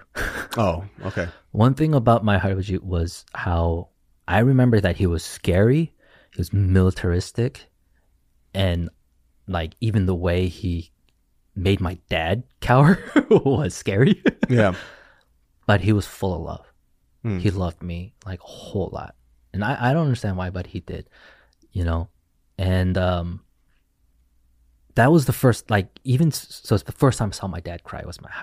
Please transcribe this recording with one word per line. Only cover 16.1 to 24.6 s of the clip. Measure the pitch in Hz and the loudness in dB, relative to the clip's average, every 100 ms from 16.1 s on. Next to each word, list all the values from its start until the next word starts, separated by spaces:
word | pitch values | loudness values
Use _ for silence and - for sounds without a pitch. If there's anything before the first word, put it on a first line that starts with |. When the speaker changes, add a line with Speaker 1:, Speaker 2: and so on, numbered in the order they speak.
| - 98 | -6 -6
Speaker 1:
of | 85 | -6
love. | 78 123 _ _ _ _ _ _ | -8 -14 _ _ _ _ _ _
Speaker 2:
Hmm. | 117 92 | -6 -2
Speaker 1:
He | 101 | -2
loved | 92 90 - | -2 -4 -6
me, | 90 87 92 _ | -10 -10 -12 _
like, | 92 92 | -14 -14
a | - | -16
whole | - - 101 87 | -20 -8 -6 -6
lot. | - - - _ _ _ | -8 -14 -18 _ _ _
And | 95 | -6
I, | 107 143 120 | -4 -2 0
I | |
don't | 156 | 0
understand | 151 120 104 92 | 0 0 -2 -4
why, | 92 | -6
but | 92 92 | -8 -8
he | 92 | -10
did, | - 85 - _ - _ _ _ _ | -10 -14 -14 _ -20 _ _ _ _
you | 98 | -6
know? | 85 82 85 _ _ _ _ - | -2 -2 -6 _ _ _ _ -4
And, | 92 92 90 92 | 0 2 2 0
um, | 90 90 87 92 _ _ _ _ _ _ _ _ _ _ _ _ | 0 -2 -4 -10 _ _ _ _ _ _ _ _ _ _ _ _